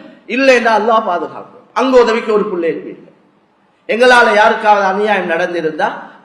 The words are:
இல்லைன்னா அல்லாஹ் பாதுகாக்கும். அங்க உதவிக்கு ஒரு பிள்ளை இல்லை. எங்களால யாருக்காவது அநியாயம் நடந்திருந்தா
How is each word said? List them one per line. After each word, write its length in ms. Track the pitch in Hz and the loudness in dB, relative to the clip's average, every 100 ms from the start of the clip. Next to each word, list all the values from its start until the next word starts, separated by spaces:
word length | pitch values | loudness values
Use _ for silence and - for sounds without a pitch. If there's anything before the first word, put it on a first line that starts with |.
| - - - | -18 -20 -8
இல்லைன்னா 420 | 233 269 247 226 | 0 2 2 2
அல்லாஹ் 360 | 220 214 220 | 0 2 0
பாதுகாக்கும். 640 | - 175 151 120 98 - _ | 0 -4 -6 -12 -18 -20 _
அங்க 280 | - 254 254 | -4 2 4
உதவிக்கு 320 | 226 226 220 | 4 0 -2
ஒரு 120 | 214 | -2
பிள்ளை 240 | 190 180 165 | -2 -4 -4
இல்லை. 280 | 147 127 90 - _ _ _ _ _ _ _ - | -6 -10 -18 -20 _ _ _ _ _ _ _ -8
எங்களால 480 | 214 254 247 226 | 0 4 4 4
யாருக்காவது 520 | 208 220 220 214 202 196 | 4 2 2 2 2 2
அநியாயம் 440 | 190 214 202 175 | -2 -2 -2 -2
நடந்திருந்தா 600 | 165 180 170 156 151 214 - - - | -4 -4 -4 -6 -4 -6 -6 -16 -16